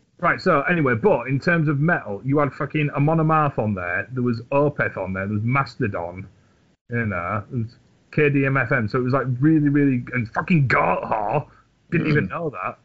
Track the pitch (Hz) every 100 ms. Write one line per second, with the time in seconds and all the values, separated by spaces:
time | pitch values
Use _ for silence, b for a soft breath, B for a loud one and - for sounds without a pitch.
0 | _ - 170 127 185 147 139 175 135 113
1 | 202 139 - 135 180 170 151 139 160 165
2 | 104 101 131 147 139 - 143 156 147 143
3 | 147 165 156 156 147 - 107 95 87 92
4 | 101 127 123 113 - 143 147 139 107 104
5 | 95 95 101 107 113 135 127 - 113 95
6 | 85 92 92 _ b b b _ - 120
7 | 110 90 87 104 - 131 113 - _ _
8 | _ - 147 139 135 135 113 135 104 131
9 | 127 135 127 123 151 160 147 143 143 127
10 | 120 123 110 175 170 170 127 143 175 185
11 | - 110 104 143 - b b _ _ 170
12 | 156 147 92 147 160 95 104 -